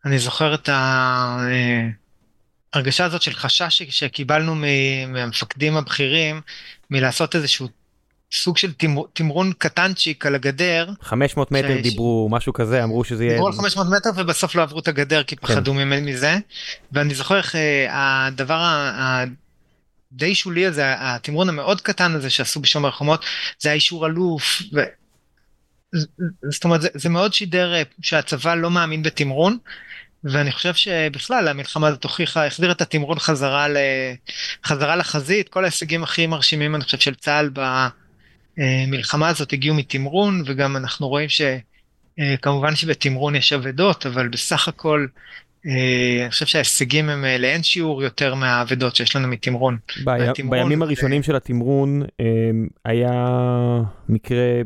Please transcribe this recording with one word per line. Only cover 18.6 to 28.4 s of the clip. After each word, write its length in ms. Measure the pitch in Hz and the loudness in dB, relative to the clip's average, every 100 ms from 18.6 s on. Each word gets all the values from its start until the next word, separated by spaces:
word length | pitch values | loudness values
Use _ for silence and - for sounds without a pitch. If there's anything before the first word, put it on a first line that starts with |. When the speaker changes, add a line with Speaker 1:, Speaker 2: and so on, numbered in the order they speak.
| 170 151 139 | 2 2 0
Speaker 1:
ה-, 360 | 120 131 127 127 127 _ _ _ _ _ _ _ | -2 0 0 -2 -8 _ _ _ _ _ _ _
די 240 | 127 160 202 | -4 0 0
שולי 300 | 190 170 190 | -2 0 0
הזה, 180 | 151 135 127 | 2 0 0
התמרון 520 | 131 120 - 151 185 | -4 -6 -4 0 0
המאוד 320 | 151 131 202 | 0 -2 -2
קטן 340 | - 196 180 160 | -2 0 0 0
הזה 140 | 131 | 0
שעשו 300 | - 131 - | -2 -2 0
בשומר 320 | 139 151 143 | 0 2 0
חומות, 340 | - 147 160 - - - - | 0 0 0 0 -6 -8 -4
זה 100 | 151 | 0
היה 60 | 151 | 2
אישור 300 | - 175 160 | 0 0 -2
אלוף, 560 | 165 180 156 - - 180 | 0 0 0 -2 -2 -2
ו-, 80 | 143 120 - _ _ _ _ _ _ _ _ _ 175 | -2 -2 -6 _ _ _ _ _ _ _ _ _ -4
ז-, 60 | |
ז-, 500 | 151 - 170 185 139 | -4 -4 -8 -6 -8
זאת 120 | 143 | -2
אומרת, 180 | 175 165 | 2 2
זה, 60 | 165 | 2
זה 160 | 147 160 | -2 -2
מאוד 240 | 170 208 | 2 2
שידר, 400 | - 196 180 180 | 0 0 0 0
אה, 80 | 170 147 - | 0 -4 -6
שהצבא 540 | - 160 - 143 | 0 0 0 -2